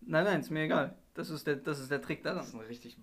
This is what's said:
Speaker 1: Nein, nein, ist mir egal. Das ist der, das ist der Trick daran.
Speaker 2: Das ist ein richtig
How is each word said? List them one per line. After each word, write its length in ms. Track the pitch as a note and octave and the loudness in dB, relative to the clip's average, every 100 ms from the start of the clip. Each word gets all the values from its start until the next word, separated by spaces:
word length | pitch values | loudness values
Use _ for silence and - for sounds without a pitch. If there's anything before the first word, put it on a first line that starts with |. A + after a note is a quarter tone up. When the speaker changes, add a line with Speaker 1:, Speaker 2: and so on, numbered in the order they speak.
Speaker 1:
Nein, 220 | - D#3 | 0 4
nein, 160 | G3 E3 | 6 4
ist 100 | B2 | 2
mir 140 | D#3 | 0
egal. 300 | D#3 D#3 C#3 - - | 2 2 2 -4 -12
Das 140 | - - | -8 -6
ist 160 | D3+ - | -2 0
der, 100 | C#3 | 0
das 240 | D3+ C#3+ | 0 -4
ist 100 | C3 | 0
der 100 | C#3 | -2
Trick 220 | - D3+ | 0 -2
daran. 160 | D3+ F3+ | -2 -2
Speaker 2:
Das 100 | B2 | -4
ist 60 | |
ein 60 | A#2+ | -8
richtig 360 | A2 A#2+ A#2+ - | -10 -12 -14 -12